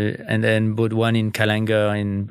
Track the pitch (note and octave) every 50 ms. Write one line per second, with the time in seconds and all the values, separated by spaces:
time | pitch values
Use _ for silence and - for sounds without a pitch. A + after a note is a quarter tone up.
0 | G#2 G#2+ - - - - A2 A2 A2 A2 A2 A2 A2 A2 G#2+ A2 A#2 A2 A2 A2+
1 | A2+ A#2 A2+ A#2 A2 G#2+ G#2 - A2 G#2+ G#2+ G#2+ A2 G#2+ A2 G#2+ G#2 G#2 G#2 G#2
2 | G#2 G2+ G2 G2+ G2+ -